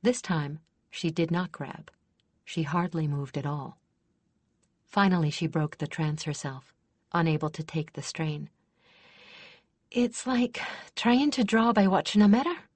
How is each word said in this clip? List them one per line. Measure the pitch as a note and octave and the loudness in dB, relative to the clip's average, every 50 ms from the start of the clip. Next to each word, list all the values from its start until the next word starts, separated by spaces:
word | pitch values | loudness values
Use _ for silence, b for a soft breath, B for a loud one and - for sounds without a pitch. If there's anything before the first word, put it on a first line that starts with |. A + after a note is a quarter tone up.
| - | 2
This | G#3+ B3 - | 2 0 0
time, | - - F3+ D#3+ D3 C#3+ D3 D#3 _ _ _ _ _ _ | 0 -2 -2 -2 -2 -4 -6 -10 _ _ _ _ _ _
she | - - - E3+ | -16 -4 -4 -4
did | D#3+ E3 E3+ E3 | 0 0 0 0
not | E3+ F3 F3+ F3+ | 0 -2 -2 -4
grab. | - - - - - - - - _ _ _ _ _ _ _ _ _ _ _ | -6 -10 -12 -12 -12 -14 -16 -20 _ _ _ _ _ _ _ _ _ _ _
She | - - - D#3+ | -10 -6 -4 -4
hardly | C#3 D3 F3 F3 F3+ - E3+ D#3 | -2 0 -2 -2 0 -2 -2 -2
moved | D3+ C#3+ C#3+ C#3+ C3+ - | -2 -2 -4 -4 -4 -6
at | D3 C3+ | -6 -4
all. | C#3+ D3 D3 C3+ - - _ _ _ _ _ _ _ _ _ _ _ _ _ _ _ _ _ _ _ _ _ _ | -4 -6 -6 -8 -10 -14 _ _ _ _ _ _ _ _ _ _ _ _ _ _ _ _ _ _ _ _ _ _
Finally, | _ - - G3+ G3 F3+ F3+ D#3+ D3+ | _ 0 2 4 4 4 4 2 0
she | D3 - - | 0 -2 -4
broke | D#3+ - E3 D#3 D3+ - | -2 -2 -2 -2 -2 -4
the | - - | -6 -10
trance | - - - D#3+ D#3 D3+ D#3 - | -10 -4 -4 -4 -2 -2 -4 -6
herself, | - D3 - - C#3+ C3+ C3 - _ _ _ _ _ _ _ _ _ _ | -8 -8 -8 -8 -10 -10 -10 -16 _ _ _ _ _ _ _ _ _ _
unable | F3 E3 E3 D#3+ D3 - D3+ | 0 2 2 2 0 0 -4
to | D#3 - D#3 | -6 -6 -12
take | D#3+ - D#3+ D#3 D#3+ _ | -6 -6 -6 -6 -6 _
the | - | -14
strain. | D#3+ - - - E3 D#3 D3+ D3 D3 D3+ _ _ _ _ B B B B B B B B B B B B B B B B B B B B B _ _ _ | -12 -12 -8 -6 -4 -4 -4 -6 -10 -14 _ _ _ _ B B B B B B B B B B B B B B B B B B B B B _ _ _
It's | - A#3+ A#3+ A#3+ - - - | -2 0 0 0 0 -4 -6
like | B3 C4 A#3+ B3 A#3+ - - B B B B B B B | -2 0 0 0 0 -2 -6 B B B B B B B
trying | - - A#3+ A#3+ B3+ C#4 D4 | -2 2 4 4 6 4 4
to | C#4+ - B3 | 2 2 0
draw | G3 - A3 A3+ A#3 | 2 2 2 4 4
by | A#3 A3 G3+ | 4 4 4
watching | F#3+ F#3 F#3 - - - G#3+ | 4 4 2 0 2 4 6
a | G#3 | 8
mirror | G#3 G3+ A#3 C#4 E4 F4 - - _ _ | 8 8 6 4 0 -2 -4 -8 _ _